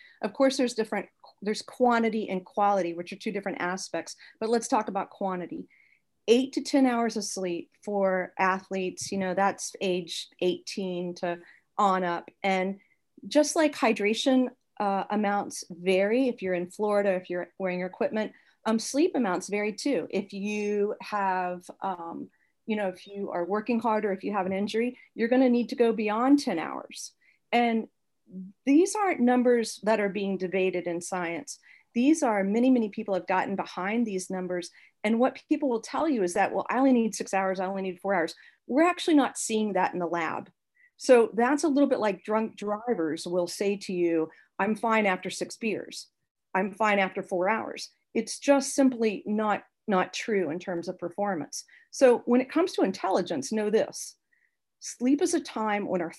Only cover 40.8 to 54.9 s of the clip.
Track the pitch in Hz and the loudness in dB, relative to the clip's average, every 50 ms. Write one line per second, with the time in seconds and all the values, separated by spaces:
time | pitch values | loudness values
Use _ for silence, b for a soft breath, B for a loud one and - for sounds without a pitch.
40.8 | _ _ _ _ - - 254 240 226 - - 202 233 254 302 285 - 330 269 285 | _ _ _ _ 6 6 8 8 8 4 2 0 2 2 2 2 2 2 4 4
41.8 | 285 - 254 - 208 214 190 180 - 214 214 220 226 214 - - 202 202 208 208 | 4 4 2 0 0 0 -2 -2 -4 -2 0 0 0 -2 -6 -8 -6 -4 -4 -4
42.8 | 226 247 233 175 160 156 151 165 - 180 175 180 175 175 - - 208 202 202 202 | -2 -2 -2 0 0 -2 -2 -4 -6 -2 -2 -2 -2 -2 -4 -4 -2 -2 -2 -4
43.8 | - - 185 180 175 170 165 160 156 156 b b b b b - 190 202 220 208 | -4 -6 -2 0 2 2 2 2 0 -2 b b b b b -2 -2 -2 0 0
44.8 | - 226 220 220 214 196 185 180 - 190 - - 180 - - - - 220 180 - | 0 2 2 4 4 2 0 0 -4 -8 -6 -6 -8 -8 -8 -6 -4 -4 -4 -4
45.8 | - - - - - _ _ _ _ _ _ _ _ _ - 190 196 202 190 - | -6 -10 -14 -16 -16 _ _ _ _ _ _ _ _ _ -2 -2 -2 -2 -2 0
46.8 | 220 214 202 202 190 185 190 202 190 - 196 175 180 196 220 220 208 - - - | 2 2 4 2 2 0 -2 -8 -6 -4 -4 -2 0 0 0 -2 -4 -8 -10 -12
47.8 | - - _ _ _ _ _ 233 220 - - - - 277 277 277 269 - - - | -14 -16 _ _ _ _ _ -6 -6 -6 -10 -4 2 4 4 4 4 0 2 4
48.8 | 269 262 254 226 226 220 196 - - - 214 214 214 214 202 - - _ _ _ | 4 4 4 2 0 -2 -2 -2 -4 -4 -2 0 0 0 0 -2 -4 _ _ _
49.8 | _ - 185 185 - - - - - - 220 196 180 143 156 180 - - 180 170 | _ 0 2 2 2 0 -4 -8 -4 -2 -2 0 0 -2 -4 -6 -6 -6 -6 -6
50.8 | 165 185 180 - 180 170 170 - 202 202 190 156 - - - - - b b b | -6 -8 -8 -8 -8 -8 -6 -4 -4 -4 -2 -4 -6 -8 -12 -14 -14 b b b
51.8 | b b - - 277 247 240 - - - 240 254 254 - - 311 359 370 - - | b b 0 4 6 6 6 4 2 2 2 2 2 2 0 0 0 0 2 0
52.8 | 320 196 190 - - - - 214 180 - 175 139 - - 220 220 214 208 202 214 | 0 0 0 -2 -2 0 0 0 0 -2 -4 -6 -4 -2 -2 -2 0 2 2 2
53.8 | - - - - - - - _ _ _ _ _ _ _ _ _ _ _ _ _ | 2 0 -4 -12 -14 -14 -16 _ _ _ _ _ _ _ _ _ _ _ _ _
54.8 | - - | -16 -16